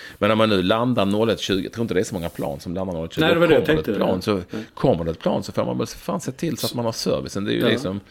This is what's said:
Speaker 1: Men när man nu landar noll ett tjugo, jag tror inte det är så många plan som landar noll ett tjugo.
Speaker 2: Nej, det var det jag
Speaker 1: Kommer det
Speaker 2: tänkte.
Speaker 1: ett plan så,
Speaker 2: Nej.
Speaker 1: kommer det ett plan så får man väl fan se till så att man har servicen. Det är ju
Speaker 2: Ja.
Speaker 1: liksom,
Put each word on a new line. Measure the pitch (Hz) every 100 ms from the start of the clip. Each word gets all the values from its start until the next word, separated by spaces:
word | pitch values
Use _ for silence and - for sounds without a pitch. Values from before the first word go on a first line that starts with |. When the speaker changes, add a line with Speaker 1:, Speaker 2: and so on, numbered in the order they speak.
| - -
Speaker 1:
Men | 104
när | 110
man | 110
nu | 95
landar | 90 113 123 117 98
noll | 104 113
ett | 92
tjugo, | - 95
jag | -
tror | 113
inte | 113
det | 87
är |
så | 113 92
många | 82
plan | - 73 71
som | 95
landar | 90 95
noll | 82 82
ett |
tjugo. | - 160
Speaker 2:
Nej, |
det | 170
var | 170
det |
jag | 135 -
Speaker 1:
Kommer | 156
det |
Speaker 2:
tänkte. | -
Speaker 1:
ett | 98
plan | - 92
så, | 110 98 87
Speaker 2:
Nej. | 110 110
Speaker 1:
kommer | - 143 85
det | 82
ett | 80
plan | 180 175
så | 98
får | 110 113
man | 123
väl | 113
fan | - - 196
se | -
till | 131 170 120
så | 117
att |
man | 123 117
har |
servicen. | - 185 69 67 98 104
Det |
är | 117
ju |
Speaker 2:
Ja. | 117
Speaker 1:
liksom, | 117 110 98 -